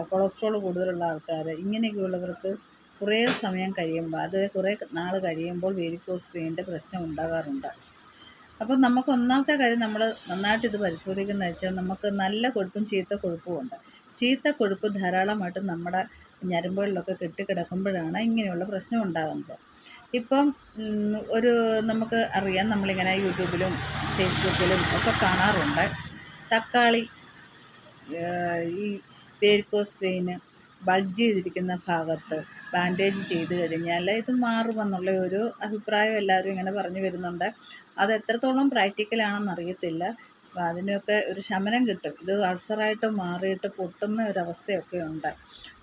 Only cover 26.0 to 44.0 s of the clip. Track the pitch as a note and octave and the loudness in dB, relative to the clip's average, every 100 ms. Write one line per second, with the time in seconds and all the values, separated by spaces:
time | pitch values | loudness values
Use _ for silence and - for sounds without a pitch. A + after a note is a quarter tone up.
26 | - - - - - A3+ A3+ B3 A#3+ A#3 | -10 -14 -18 -20 0 0 4 4 6 4
27 | A3+ - - - - - - - - - | 0 -10 -20 -20 -20 -20 -20 -20 -20 -20
28 | - D#3+ F3 F3 F3 E3+ E3+ F3+ G#3 G3 | -12 -6 -4 -2 -2 -2 -2 -4 -4 -6
29 | - - - - G#3 G#3 - G#3 G#3 - | -10 -20 -20 2 4 6 4 0 -2 -2
30 | F#3+ F#3 F3+ F3+ - - - - F#3 F#3+ | -2 0 -2 -4 -12 -20 -20 -4 2 2
31 | G3 F#3 A#3 G3 F3+ F#3 F3+ F3+ - E3+ | 2 2 4 4 0 -4 -2 -4 0 0
32 | D#3+ D#3+ - D#3 D#3 - - F3+ F3+ F3+ | 0 -4 -4 -6 -6 -14 -4 0 0 2
33 | G3 G3 F#3+ E3+ D#3+ F3 E3+ E3 E3+ E3+ | 2 0 -2 -2 0 0 0 -2 0 0
34 | F3+ A3 A#3 B3+ A#3+ A3+ A3+ A3 G#3 F#3 | 2 0 0 0 2 2 0 0 0 0
35 | F#3 F#3+ F#3 G3 A3+ - G#3 G#3+ G#3+ G#3 | 0 2 2 0 -2 -4 -6 -6 0 2
36 | G#3+ A3 G3 F#3+ F#3+ F#3+ F#3 G3+ F#3 F#3 | 4 2 4 2 2 -2 -2 -2 -4 -2
37 | F#3+ F3+ F3+ F3 F#3+ - - - - - | -2 -2 -6 -4 -4 -6 -16 -20 -14 0
38 | G3 A3 G#3+ A#3 C4 C4 C#4 B3+ G3 G3+ | 2 2 0 0 2 4 4 4 2 0
39 | G#3+ A3+ G#3+ G3+ G3+ F3 E3+ F#3 F3 D#3+ | -2 0 0 0 -2 -4 -6 -4 -4 -2
40 | F#3 A#3 - - - F3+ E3+ F3 G3 G3+ | -4 -6 -16 -20 -14 -4 -2 -2 -2 -2
41 | - G#3+ - F#3+ - F#3+ G3 A#3+ B3 F3+ | 2 2 2 -4 -2 -2 2 2 2 0
42 | D3+ - F3+ G3 F#3 F3+ - G#3+ G#3+ G#3+ | -4 -8 -2 0 2 -2 -4 0 0 0
43 | A3 G#3+ F3 F3+ F#3+ F#3+ G3 - F3+ - | 0 0 -2 -2 -2 -2 -4 -6 -8 -4